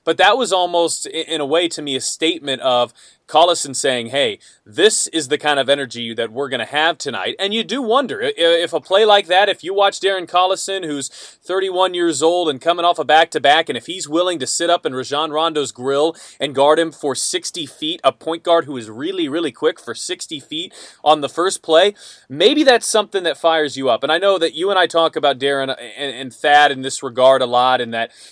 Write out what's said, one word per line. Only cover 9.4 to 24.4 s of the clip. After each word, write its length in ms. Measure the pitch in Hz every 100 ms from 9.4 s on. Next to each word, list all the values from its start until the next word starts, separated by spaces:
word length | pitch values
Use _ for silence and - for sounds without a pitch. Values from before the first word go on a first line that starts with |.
| 202
if 160 | -
you 100 | 165
watch 280 | 196 202 -
Darren 260 | 190 190 175
Collison, 580 | 175 185 190 - 196 170
who's 220 | 147 135
thirty-one 880 | - - - - 185 190 180 185
years 280 | 180 170 139
old 280 | 160 175 170
and 100 | 131
coming 240 | 165 175
off 160 | 170 170
a 60 | 131
back-to-back, 640 | 156 165 151 139 151 160
and 80 | 123
if 80 | -
he's 240 | 185 147
willing 300 | 160 180 170
to 60 | 127
sit 240 | - 170
up 160 | 170 156
in 80 |
Rajon 380 | 127 123 143 156
Rondo's 400 | 147 165 151 135
grill 440 | - 127 139 160 160 - -
and 160 | 143
guard 240 | 131 143 156
him 140 | 165
for 240 | 160 147 127
sixty 500 | - 180 - 175 139
feet, 360 | - 156 175
a 80 | 139
point 320 | - - 165
guard 220 | 175 170 139
who 100 | 135
is 140 | 110
really, 400 | 110 156 190 156
really 240 | 156 160
quick 260 | - 151 180
for 160 | - 110
sixty 460 | - 175 - 151
feet 320 | - 156 180 - - -
on 200 | - 156
the 80 | 143
first 340 | - 180 190
play, 320 | - 160 202 202 - - _
maybe 340 | 139 196 302
that's 240 | 277 233 -
something 380 | 220 208 196
that 140 | 175 143
fires 400 | 165 160 151 131
you 120 | 135
up. 140 | 110
And 80 | 139
I 60 | 165
know 200 | 196
that 160 | 190